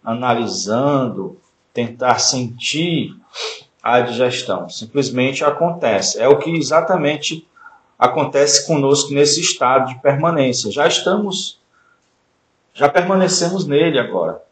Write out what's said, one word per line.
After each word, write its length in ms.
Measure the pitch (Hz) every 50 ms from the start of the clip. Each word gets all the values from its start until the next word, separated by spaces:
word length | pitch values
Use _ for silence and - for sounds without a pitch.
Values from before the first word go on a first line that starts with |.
| _
analisando, 1400 | 113 113 120 127 123 120 117 117 104 95 - - 98 107 120 135 143 147 135 127 117 98 95 95 95 - - _ _ _ _ _ _ _
tentar 460 | - 120 117 117 120 131 127 120 110
sentir 960 | - - - 127 127 117 117 123 - - - 147 165 175 170 147 113 - - - _ _ - - - - - - - _ _ _
a 200 | _ 110 120 123
digestão. 680 | 120 - 113 113 127 123 123 - - - 98 90 87 87
Simplesmente 760 | - - 113 113 _ 139 135 117 117 127 127 135 139 - 151
acontece. 760 | 147 - - 165 170 170 170 - 120 107 - - - - 104
É 60 | 113
o 100 | 131 147
que 140 | 147 - 160
exatamente 960 | 165 165 147 123 151 160 170 165 190 175 151 143 151 147 147 - 160 165 - _ _ _ - - _ _ _ _ _ _
acontece 680 | - 123 - 156 143 - - 143 143 147 - - -
conosco 480 | - 165 147 139 135 143 139 - - 143
nesse 260 | 139 147 147 143 160
estado 480 | 170 135 - - 127 123 131 135 131 127
de 100 | 127 - -
permanência. 680 | 113 113 139 156 170 165 156 135 131 123 - - 104
Já 160 | 101 139 147
estamos, 720 | 170 - - - 175 - 208 208 196 185 190 - - - _ _ _ _ _ _ _ _ _ _ _ _ _ _ _ _ _ _ _ _ _ _ _ _
já 160 | - 143 147
permanecemos 760 | - 175 175 185 190 190 185 165 - - 175 170 185 190 165
nele 340 | 143 143 143 160 170 135 127
agora. 460 | 117 - - 90 82 82 82 82 - _